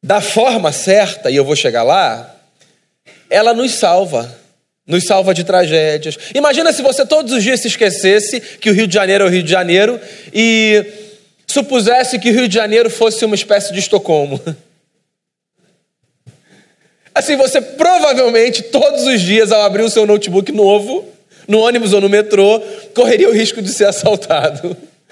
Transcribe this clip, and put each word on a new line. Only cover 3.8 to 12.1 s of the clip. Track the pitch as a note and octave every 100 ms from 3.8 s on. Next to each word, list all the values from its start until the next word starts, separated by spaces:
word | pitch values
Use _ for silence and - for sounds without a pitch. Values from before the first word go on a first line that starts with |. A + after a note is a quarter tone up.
| G3 F3 F#3+ C3+ A#2+ - _ _ _ _ _
nos | E3+
salva | F3 G3 F#3+
de | E3+
tragédias. | F3 C#4 E3+ D#3+ D#3 D3+ D#3 D3 -
Imagina | B3 D4 C#4 D#4+
se | D4+
você | C4+ C4 C4
todos | D4+ C4
os | B3
dias | G3+ B3+
se | A#3
esquecesse | - G#3 - F#3 G#3 G#3 B3
que | - - A3
o |
Rio | G3 A3
de |
Janeiro | F#3 F#3+ G3 G3
é |
o |
Rio | F3+
de | D#3+
Janeiro | F#3 F3 F3 G#3+ A#3+ - - -
e | G#3 A3+ A3 A3 G#3+ G#3 - - - _ _ -
supusesse | - C#4 C4 G#3 B3 B3